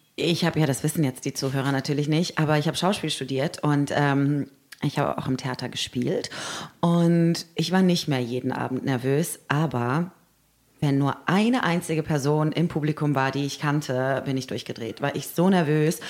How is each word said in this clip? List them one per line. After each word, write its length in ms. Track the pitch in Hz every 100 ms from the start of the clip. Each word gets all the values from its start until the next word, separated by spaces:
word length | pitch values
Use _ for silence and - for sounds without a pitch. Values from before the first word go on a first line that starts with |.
| _ -
ich 280 | 160 165 170
hab 100 | 156
ja, 100 | 151
das 180 | 131
wissen 200 | 151 -
jetzt 200 | 135 - 139
die 80 |
Zuhörer 380 | - 135 135 135
natürlich 360 | 135 139 143 147
nicht, 280 | 151 180 -
aber 200 | 151 151
ich 100 | 156
hab 100 | 143
Schauspiel 320 | 180 202 156
studiert 520 | - 131 135 127 -
und, 280 | 147 143 143 -
ähm, 520 | 143 139 139 147 131 _ - -
ich 160 | 143 147
habe 180 | 143 -
auch 100 | -
im 80 | 127
Theater 320 | 127 127 120
gespielt 600 | - - 123 127 185 - - - - - -
und 680 | 170 170 170 170 165 165 - -
ich 160 | 160
war 80 | 185
nicht 260 | 185 175 156
mehr 120 | 131
jeden 300 | 117 127 127
Abend 320 | 123 123 127 -
nervös, 540 | 127 131 139 175 - -
aber 600 | 143 156 123 120 147 175 - _ _ _ _ _ -
wenn 180 | 147 139
nur 200 | 139 - -
eine 380 | 185 226 254
einzige 400 | 175 170 - 160
Person 480 | 156 151 139 151 151
im 140 | 147 165
Publikum 440 | 160 151 151 147 135
war, 160 | 135
die 140 | 135 143
ich 140 | -
kannte, 640 | 151 147 147 127 131 135 139
bin 120 | 131
ich 100 | 127
durchgedreht. 540 | 113 - 110 113 -
War 140 | 143 -
ich 120 | -
so 220 | - 185
nervös. 500 | 185 147 156 151 -